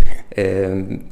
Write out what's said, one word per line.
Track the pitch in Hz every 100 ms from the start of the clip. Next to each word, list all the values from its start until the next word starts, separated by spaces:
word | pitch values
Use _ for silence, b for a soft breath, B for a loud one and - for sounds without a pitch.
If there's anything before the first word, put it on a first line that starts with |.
| B B B
öm, | - 95 95 95 95 95 117 -